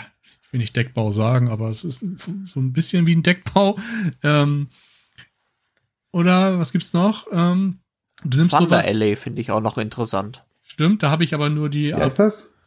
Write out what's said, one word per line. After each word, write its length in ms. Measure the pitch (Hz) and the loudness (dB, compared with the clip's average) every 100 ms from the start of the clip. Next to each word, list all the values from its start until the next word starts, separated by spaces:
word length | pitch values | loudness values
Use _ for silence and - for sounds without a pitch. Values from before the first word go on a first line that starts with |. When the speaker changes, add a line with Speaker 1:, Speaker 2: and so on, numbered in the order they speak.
| - _ _ _ | -6 _ _ _
Speaker 1:
ich 100 | _ | _
will 60 | 123 | -6
nicht 160 | 107 - | -4 -4
Deckbau 360 | 120 - 110 | -4 -2 -2
sagen, 380 | 104 110 127 123 | 0 0 2 0
aber 220 | 110 113 | -2 -4
es 120 | 110 | -6
ist 220 | 170 131 185 185 - 196 185 | -10 -10 -10 -10 -10 -12 -8
so 140 | 139 | -4
ein 120 | 131 | -2
bisschen 360 | 127 165 185 165 | -2 -2 2 2
wie 80 | 165 | 4
ein 80 | |
Deckbau. 560 | 160 180 - 190 202 202 226 226 185 - | 2 0 0 0 2 0 -6 -4 -4 -2
Ähm, 460 | 147 147 147 147 143 _ _ _ _ - - _ _ _ _ _ _ _ _ | 0 2 2 0 -4 _ _ _ _ -20 -20 _ _ _ _ _ _ _ _
oder 440 | 175 175 180 190 180 | 0 4 4 2 0
was 140 | 160 | -2
gibt's 220 | 175 - | -4 -2
noch? 340 | 170 196 220 - | 0 2 0 -4
Ähm, 480 | 170 175 180 196 180 _ _ _ _ | 0 2 2 0 -4 _ _ _ _
du 140 | 151 131 | -2 2
nimmst 180 | 175 147 | 4 4
Speaker 2:
Thunder 260 | 170 170 | 4 4
Speaker 1:
sowas 40 | - | 2
Speaker 2:
L 180 | 107 | 2
A 120 | 107 104 | 2 0
finde 240 | - 113 | -4 -8
ich 100 | 113 | -4
auch 100 | 107 | -2
noch 160 | 107 123 | -2 -2
interessant. 640 | 110 - 110 98 101 123 _ _ | -4 -6 -4 -4 -6 -10 _ _
Speaker 1:
Stimmt, 400 | - - 156 208 | -14 -2 0 2
da 80 | 143 | 0
habe 120 | 160 | 0
ich 100 | 170 | 0
aber 160 | 151 147 | -2 -2
nur 200 | 151 151 | -2 -2
die 200 | 147 147 | -2 -2
Speaker 3:
Wie 60 | 143 | 0
heißt 220 | 147 160 | 0 2
das? 360 | 214 - - _ | 2 0 -8 _